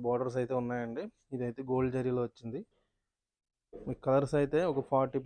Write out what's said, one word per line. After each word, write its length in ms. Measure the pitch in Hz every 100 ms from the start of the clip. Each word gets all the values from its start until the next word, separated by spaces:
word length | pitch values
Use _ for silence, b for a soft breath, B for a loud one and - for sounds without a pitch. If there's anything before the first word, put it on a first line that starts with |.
బార్డర్స్ 320 | 120 120 123 127
అయితే 140 | 123 127
ఉన్నాయండి. 420 | 120 123 117 123 208 - _
ఇదైతే 260 | 127 123 117 131
గోల్డ్ 240 | 131 131 127
జరీలో 240 | 127 123 120
వచ్చింది. 340 | - 117 139 226 _ _ _ _ _ _ _ _ _ _ - 107
మీకు 140 | 123 135
కలర్స్ 260 | 135 139 151
అయితే 200 | 143 147 180
ఒక 100 | 139 -
ఫార్టీ 300 | 135 131 135